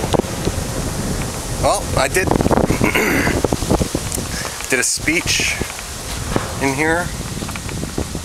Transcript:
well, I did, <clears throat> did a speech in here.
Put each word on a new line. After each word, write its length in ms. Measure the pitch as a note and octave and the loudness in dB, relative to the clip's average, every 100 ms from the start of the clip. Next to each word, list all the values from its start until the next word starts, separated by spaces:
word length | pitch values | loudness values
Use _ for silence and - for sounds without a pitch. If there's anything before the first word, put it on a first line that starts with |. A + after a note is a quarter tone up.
| - - - - - - - - - - - - - - - - | 2 2 0 -2 -2 -2 -4 -2 -2 -2 -2 -2 -2 -4 -4 2
well, 200 | C3+ F#3 - - | 4 2 2 2
I 80 | C3 | 2
did, 200 | D3+ F#3 | 2 4
<clears throat> 2500 | - - - - - G#3 G#3 G#3+ C#3+ - - - - - - - - - - - - - - - | 4 4 4 4 4 2 2 2 2 2 2 2 0 0 0 0 -2 -2 -4 -4 -6 -6 -8 -2
did 80 | B2+ | 0
a 60 | |
speech 720 | - - - E3 - - - - - - - - - - - - - - | 2 0 0 0 0 0 0 -2 -4 -6 -10 -8 -6 -6 -2 -2 -2 0
in 100 | C#3 | 0
here. 300 | C3+ D#3 E3 F3 - - - - - - - - - - - | 2 2 2 0 -4 -6 -4 -4 -6 -6 -6 -4 -4 -4 -4